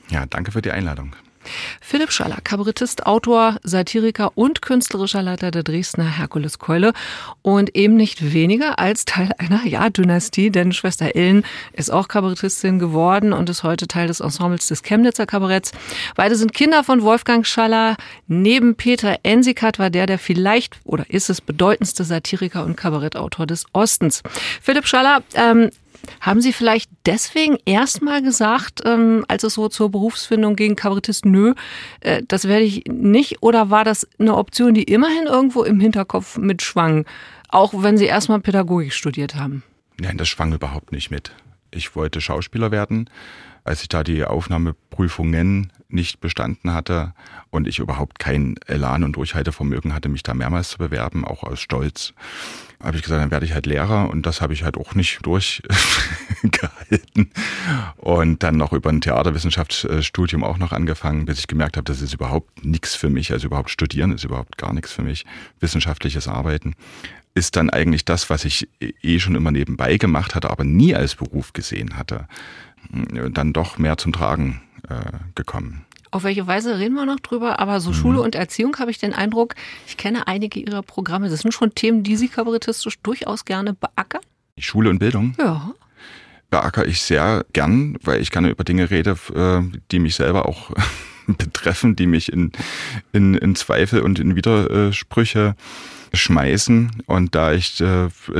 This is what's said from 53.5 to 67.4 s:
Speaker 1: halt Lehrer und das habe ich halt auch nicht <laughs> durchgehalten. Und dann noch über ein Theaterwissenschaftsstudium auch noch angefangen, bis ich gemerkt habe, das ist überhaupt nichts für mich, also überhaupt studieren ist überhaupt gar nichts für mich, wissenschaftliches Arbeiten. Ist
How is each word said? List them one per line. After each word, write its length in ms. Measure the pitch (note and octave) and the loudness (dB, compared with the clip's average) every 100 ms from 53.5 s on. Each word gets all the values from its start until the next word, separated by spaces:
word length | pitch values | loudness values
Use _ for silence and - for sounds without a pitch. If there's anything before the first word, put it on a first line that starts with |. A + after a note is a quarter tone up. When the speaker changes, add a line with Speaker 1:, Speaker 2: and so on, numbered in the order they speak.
Speaker 1:
halt 120 | D#2 C#2+ | -2 -2
Lehrer 440 | C#2+ F#2 G#2+ G2 | -2 0 0 0
und 160 | D#2+ E2 | -2 -4
das 140 | D#2+ | -2
habe 140 | D2 | -2
ich 100 | D2+ | -2
halt 140 | D#2+ - | -4 -6
auch 180 | - F#2+ | -4 -2
nicht 240 | F2 - | 0 -2
<laughs> 40 | E2 | -2
durchgehalten. 2000 | F#2 - - - G2 - - - - - G2+ A2 - - - - G#2 - - G#2 - A3 - F#3 C3+ F#2 D2+ | -2 -2 -6 -2 0 2 0 -2 -6 -8 -4 -2 -2 -4 -10 -2 -2 0 -2 0 -2 -8 -6 -4 -4 -6 -6
Und 440 | - E2+ E2 D#2+ | 0 2 2 2
dann 120 | E2+ D#2 | 2 2
noch 160 | D2 | 0
über 180 | C#2+ D#2+ | 0 0
ein 120 | D2+ | 0
Theaterwissenschaftsstudium 1400 | - A#1+ D#2+ D#2 E2 E2 D#2 - - D#2 D2 - F2 D#2 G#1 | 0 0 0 0 -2 -2 -4 -4 -4 -2 -2 -2 -2 -2 -2
auch 140 | F2 | -2
noch 120 | F2 | -4
angefangen, 540 | - E2 D#2 D2+ D2+ D2+ | -2 -2 -2 -2 -2 -2
bis 140 | C#2+ | -4
ich 80 | - | -4
gemerkt 280 | D#2 D2+ - | -2 -2 -2
habe, 80 | |
das 180 | C2+ C2+ | -4 -6
ist 120 | C2+ | -6
überhaupt 500 | C2+ C2 C2 - - | -6 -4 -4 -4 -8
nichts 320 | - D#2+ - - | -4 -2 -4 -4
für 140 | D2 | -2
mich, 240 | C2+ D2+ | -2 -2
also 140 | A#1+ C2+ | -4 -4
überhaupt 220 | C#2 C#2 | -4 -4
studieren 440 | - D2+ C2+ F2+ | -4 -4 0 -2
ist 100 | A#1 | -2
überhaupt 340 | B1+ B1 - - | -6 -8 -10 -10
gar 160 | - | -6
nichts 200 | D2 - | -6 -6
für 80 | - | -8
mich, 240 | C#2 D2+ - - - _ | -6 -8 -10 -20 -20 _
wissenschaftliches 720 | E2 E2 D#2 D2 C#2 C#2+ B1+ | -4 -2 -2 -4 -4 -6 -6
Arbeiten. 440 | A1 D#2 D2+ - - - - - - _ | -4 -4 -4 -6 -10 -14 -20 -20 -20 _
Ist 240 | F#2 | -4